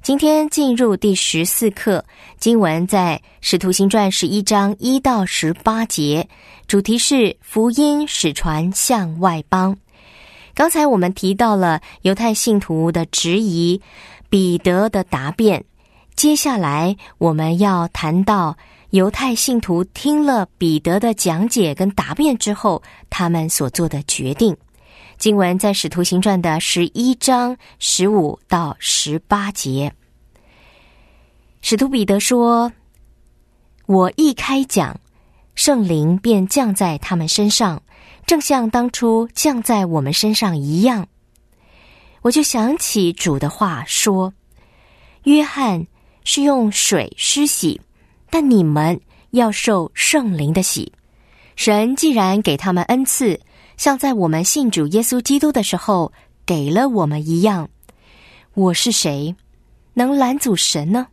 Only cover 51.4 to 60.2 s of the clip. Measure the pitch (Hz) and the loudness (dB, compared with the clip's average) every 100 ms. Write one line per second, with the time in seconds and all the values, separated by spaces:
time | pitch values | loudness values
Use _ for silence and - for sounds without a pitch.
51.4 | _ - - 208 226 269 320 233 190 202 | _ -4 0 2 0 0 0 2 2 0
52.4 | 202 143 190 180 170 254 262 - 247 151 | 0 -2 0 -2 0 0 0 0 0 -2
53.4 | _ _ _ - 294 269 277 233 170 156 | _ _ _ -2 -2 0 -2 0 0 0
54.4 | 185 302 247 180 147 208 233 247 - 277 | 0 0 0 0 0 0 0 -2 0 0
55.4 | 302 254 196 175 - 190 160 _ _ _ | 2 0 -2 -4 0 0 -2 _ _ _
56.4 | - 165 143 180 269 220 151 151 151 165 | -6 -2 0 2 2 0 0 -2 -2 0
57.4 | 214 190 151 _ _ _ _ - - - | 2 0 -8 _ _ _ _ -20 -20 -20
58.4 | _ - 185 170 240 214 170 143 151 180 | _ 0 0 2 0 0 -2 -4 -6 -10
59.4 | _ _ _ _ _ - 254 277 | _ _ _ _ _ -2 0 2